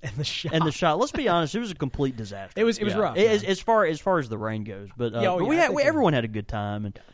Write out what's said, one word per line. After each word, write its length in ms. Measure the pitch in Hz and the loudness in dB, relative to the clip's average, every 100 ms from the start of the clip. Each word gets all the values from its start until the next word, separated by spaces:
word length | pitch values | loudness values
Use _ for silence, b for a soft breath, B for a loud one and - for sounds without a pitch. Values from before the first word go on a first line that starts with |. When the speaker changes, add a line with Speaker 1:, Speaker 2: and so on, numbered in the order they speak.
Speaker 1:
and 80 | 135 107 | -10 -6
the 80 | 147 | -6
shop. 260 | - 160 | -6 -2
Speaker 2:
And 120 | 160 156 | 0 0
the 80 | |
shop. 260 | - 170 156 | 2 2 2
Let's 140 | 277 | 0
be 160 | - 240 | 0 2
honest, 260 | 170 156 214 | 2 2 -2
it 40 | |
was 120 | 233 | -6
a 40 | 160 | -4
complete 420 | 135 - 139 117 | -4 0 -2 -2
disaster. 420 | 104 98 98 - | -10 -10 -8 0
Speaker 1:
It 60 | 226 | 2
was, 140 | 214 | 2
it 40 | |
was 120 | 208 190 | 0 0
Speaker 2:
Yeah. 40 | |
Speaker 1:
rough, 180 | 185 180 | 0 4
Speaker 2:
As, 260 | 220 208 | 4 4
Speaker 1:
yeah. 60 | 190 | 0
Speaker 2:
as 120 | 190 | -2
far, 240 | - 226 175 | 2 2 2
as 160 | 160 | 0
far 180 | 196 180 | 0 0
as 80 | 123 | 0
the 100 | 107 | -4
rain 280 | 110 110 104 | -4 -4 -6
goes, 240 | 98 101 120 | -10 -12 -4
but, 180 | 120 117 | -4 0
uh, 40 | |
Speaker 1:
Yeah, 80 | 147 | 0
oh, 80 | 180 | 2
Speaker 2:
but 60 | 208 | 2
we 100 | 320 | 2
Speaker 1:
yeah, 60 | |
I 20 | |
Speaker 2:
had, 40 | 311 | 2
Speaker 1:
think 80 | 285 | 2
Speaker 2:
we, 60 | |
Speaker 1:
so. 40 | 277 | 2
Speaker 2:
everyone 240 | 320 208 | 4 4
had 140 | 139 113 | 2 0
a 40 | |
good 200 | 107 101 | -4 -6
time 360 | 110 104 104 104 | -6 -4 -4 -8
and, 140 | B B | B B